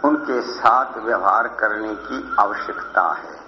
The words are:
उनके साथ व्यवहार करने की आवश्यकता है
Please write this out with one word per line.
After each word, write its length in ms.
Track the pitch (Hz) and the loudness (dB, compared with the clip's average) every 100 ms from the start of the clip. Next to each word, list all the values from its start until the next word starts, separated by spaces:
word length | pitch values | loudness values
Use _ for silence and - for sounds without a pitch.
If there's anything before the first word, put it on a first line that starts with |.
| 143 | 2
उनके 360 | 151 147 123 | 2 0 -2
साथ 560 | 117 - 117 123 135 113 | -2 2 4 4 2 -4
व्यवहार 500 | 110 107 95 104 117 | -2 2 4 4 2
करने 480 | - 110 107 107 104 | 0 -2 -2 -4 -8
की 400 | - 131 - - | -8 -10 -2 2
आवश्यकता 720 | 104 107 - - - - 87 | 2 0 -8 -8 -2 0 0
है 260 | 73 - - | -2 -8 -16